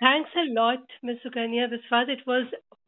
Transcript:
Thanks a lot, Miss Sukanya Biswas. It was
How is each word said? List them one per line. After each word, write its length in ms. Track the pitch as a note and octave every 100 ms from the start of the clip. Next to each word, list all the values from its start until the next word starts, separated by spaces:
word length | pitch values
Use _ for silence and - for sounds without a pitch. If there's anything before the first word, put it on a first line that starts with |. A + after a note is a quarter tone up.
Thanks 300 | B3+ D4 D4 E4+
a 80 | D#4
lot, 340 | A3+ A3+ B3+ - -
Miss 160 | A#3+ A#3+
Sukanya 440 | B3+ B3 A#3 A#3 A#3+
Biswas. 400 | A#3 - A#3+ B3
It 180 | C4 C4
was 200 | B3+ B3 - _ _